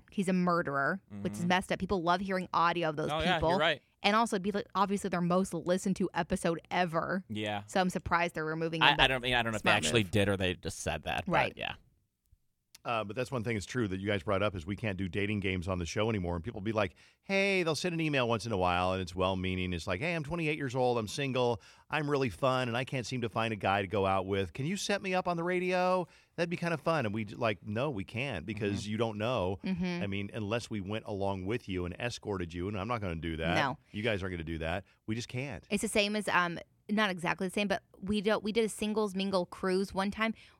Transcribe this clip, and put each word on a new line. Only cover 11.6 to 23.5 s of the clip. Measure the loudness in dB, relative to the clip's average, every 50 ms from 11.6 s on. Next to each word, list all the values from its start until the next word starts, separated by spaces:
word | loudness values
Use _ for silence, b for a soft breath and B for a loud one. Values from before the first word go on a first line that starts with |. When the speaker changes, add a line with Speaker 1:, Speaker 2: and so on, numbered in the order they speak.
| -8 -8 -8 -10 -16 _ _ _ _ _ _ _ _ _ -20 _ _ _ _ _ _ _ -20 -12 _
Speaker 3:
Uh, | -4 -2 -2 -2
but | -4 -4
that's | -4 -4 -4
one | -4 -4 -2
thing | -2 -2
is | -2 -4
true | -2 -2 0 0
that | 0 0 -2
you | 0
guys | 0 0 0 2
brought | 2 2 2
up | 2 2 0
is | -2 -4
we | -4 -4
can't | -2 -2 -4 -2
do | -2 -4
dating | -2 0 -2 0 0 0 0
games | 0 0 -2 0 -2
on | -2 -2
the | -2 -2
show | -4 0 0 0 2
anymore. | 2 0 0 -2 -2
And | -4 -4
people | -6 -8 -6
be | -4 -2
like, | 0 0 0 0 -2 b b b b b b
"Hey," | -2 0 2 2 2 2 2
they'll | 2 2 0
send | 0 -2 -2 -2
an | 0
email | 0 2 2 2 4
once | 4 2 0 0
in | -2
a | 0
while, | 2 2 4 4 4 4 2 2
and | 0 -2
it's | -4 0
well-meaning. | 2 2 2 2 0 0 0 0 0 0 -2 -2
It's | -4 -2
like, | -2 -2 -2
"Hey, | -2 -4 -4
I'm | -4 -4
twenty-eight | -4 -4 -2 -2 -2 -2
years | -2 -4 -2 0
old. | 2 2 4 2
I'm | 2 0
single. | -2 -4 -4 -2 0 2 2 4 2 2 B B B B B B B
I'm | -2 -2 0 2
really | 2 2 2 0
fun, | 0 0 2 2 2 2 0 0
and | 0
I | -2 -2
can't | -2 -4 -6 -4
seem | -4 -4 -4
to | -4 -2
find | 0 0 0 0